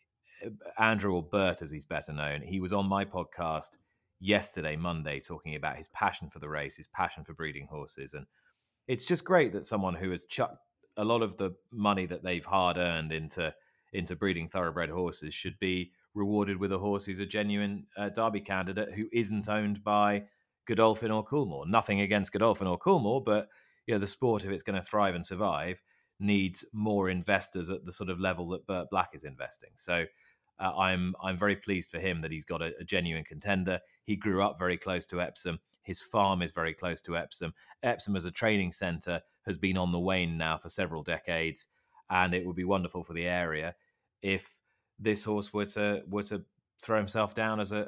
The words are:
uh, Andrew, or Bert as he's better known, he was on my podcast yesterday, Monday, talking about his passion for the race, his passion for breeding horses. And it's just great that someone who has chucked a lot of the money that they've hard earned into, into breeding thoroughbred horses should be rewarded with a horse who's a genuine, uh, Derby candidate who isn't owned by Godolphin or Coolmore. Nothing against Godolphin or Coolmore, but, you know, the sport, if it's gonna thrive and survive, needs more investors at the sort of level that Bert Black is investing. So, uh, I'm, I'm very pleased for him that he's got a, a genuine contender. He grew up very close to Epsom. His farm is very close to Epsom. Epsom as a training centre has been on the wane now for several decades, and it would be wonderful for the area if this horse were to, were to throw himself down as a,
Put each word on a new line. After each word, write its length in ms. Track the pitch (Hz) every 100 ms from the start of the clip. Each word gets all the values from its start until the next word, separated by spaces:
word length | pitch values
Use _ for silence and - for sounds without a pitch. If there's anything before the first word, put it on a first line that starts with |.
| _ _ _ -
uh, 80 | 101 104 - -
Andrew, 320 | 110 107 98
or 80 | 90
Bert 380 | 80 104 95 82
as 100 | 78
he's 140 | 76
better 300 | - 76 76
known, 260 | 73 73 73
he 200 | 76 92
was 120 | 92
on 160 | 101 98
my 160 | 98
podcast 720 | 98 92 82 - 82 78 - - _ _ _ -
yesterday, 540 | 92 104 - - 78
Monday, 460 | 76 87 82 73 71
talking 340 | - 78 78
about 220 | 76 76 73
his 120 | 78
passion 420 | - 98 - 78
for 80 | 78
the 100 | 73
race, 300 | 76 71 -
his 100 | -
passion 360 | - 90 -
for 100 | 76
breeding 320 | 78 78 69 73
horses. 480 | 76 69 - 67
And 120 | 73 67 _ _ _ _ _ -
it's 160 | 120
just 180 | - 175
great 300 | - 185 123
that 140 | 95 -
someone 280 | 107 95
who 160 | 85 92
has 120 | 87
chucked 320 | - - 120 - _ _ _ -
a 60 |
lot 160 | 107 117
of 160 | 107 90
the 180 | 95 87 _
money 360 | 117 104 98 90
that 180 | 87
they've 180 | 92 87
hard 360 | - 95 90 87
earned 340 | 87 82 78
into, 420 | 80 80 - 80 - _ _ _
into 240 | 98 87 87
breeding 320 | 98 85 82
thoroughbred 400 | 98 85 78 80
horses 460 | 87 87 - 78
should 240 | - 92 82
be 340 | 95 90 87 _ _
rewarded 420 | 104 101 104 101 95
with 160 | 98
a 60 | 95
horse 260 | 101 101
who's 140 | 101 95
a 80 | 98
genuine, 600 | 107 104 101 101 101 - -
uh, 100 | 101
Derby 320 | 107 113 104
candidate 540 | 101 95 90 98 -
who 120 | 101 110
isn't 340 | 117 104 104 104
owned 380 | 107 104 101
by 400 | 104 104 104 101 104 _ _ _ -
Godolphin 440 | 110 113 107 113
or 120 | 110
Coolmore. 460 | 104 147 113 71 78
Nothing 320 | 113 - 101
against 320 | 101 104 95
Godolphin 340 | 98 113 98 95
or 120 | 87
Coolmore, 440 | - 180 107 131
but, 280 | 113 104 101 - _ _ -
you 80 |
know, 40 | 107
the 80 | 98
sport, 400 | - 123 107 98
if 40 |
it's 120 | 95
gonna 180 | - 98
thrive 340 | - 107 101
and 120 | 87 87
survive, 560 | 92 101 76 85 90 _ _ _ -
needs 460 | 101 101 95 90 -
more 380 | 107 107 101 92
investors 580 | 90 85 95 - 92 85
at 160 | 92
the 80 | 90
sort 160 | - 92
of 100 | 90
level 300 | 95 87 87
that 180 | 92 -
Bert 220 | 92 85
Black 200 | 95 90
is 120 | 73
investing. 480 | 73 65 65 - -
So, 320 | - - 87 82 _ _ _ _ -
uh, 140 | 95 78
I'm, 360 | 95 92 90 92
I'm 140 | 95 90
very 200 | 104 98
pleased 340 | - 95 -
for 80 | 82
him 240 | 95 85
that 100 | 80
he's 140 | 78 -
got 160 | 82
a, 100 | 82 -
a 40 |
genuine 400 | 85 95 85 80
contender. 560 | 80 73 101 95 92 90 - _
He 120 | - 101
grew 260 | 107 92
up 160 | 101 78
very 200 | 90 87
close 260 | 95 90 -
to 140 | 87
Epsom. 400 | 85 - 90 82 _ _
His 180 | - 92
farm 400 | - 110 98 92
is 120 | 85
very 200 | 85 82
close 300 | 80 90 82
to 160 | - 85
Epsom. 340 | 78 - 85 - - -
Epsom 340 | 120 120 - 98
as 80 |
a 60 | 90
training 420 | - 113 104 90
centre 480 | - 92 85 - 85 - _
has 140 | - 80
been 180 | 95 92
on 160 | 90
the 80 | 87
wane 360 | 90 92 85 82
now 180 | 80 80
for 140 | 82
several 320 | - 87 80
decades, 640 | 76 82 - 82 82 78 - _ _ _ -
and 260 | 92 92
it 100 | 90
would 120 | 90 87
be 80 |
wonderful 400 | 90 98 87 87
for 80 | 82
the 140 | 82 87
area 500 | 90 85 78 82 - _ _ _ _
if 360 | 98 95 - - _ _ _ -
this 240 | 107 101
horse 300 | 110 104 101
were 140 | 104 101
to, 360 | 107 104 101 -
were 140 | 104
to 180 | 101 101 - _ _ _
throw 140 | - 110
himself 380 | 101 113 104
down 260 | - 110 107
as 100 | 98
a, 160 | 104